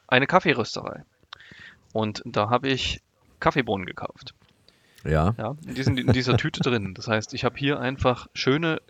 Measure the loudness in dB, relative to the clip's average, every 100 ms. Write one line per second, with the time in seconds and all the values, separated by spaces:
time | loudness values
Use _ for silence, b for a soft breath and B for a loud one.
0 | _ 2 4 4 4 2 0 -6 -8 -10
1 | -14 _ _ B B B B B _ -2
2 | -2 -4 -4 0 2 2 2 -2 -2 -6
3 | -12 _ _ _ 0 2 0 -2 -6 -10
4 | -12 -12 -18 -20 _ _ _ b b b
5 | 0 2 2 0 -4 -8 -8 -2 0 2
6 | 2 2 4 2 0 -2 0 0 -2 -8
7 | -2 -2 -2 -4 -4 0 0 0 -2 0
8 | 0 0 -4 -4 0 2 0 -2 -6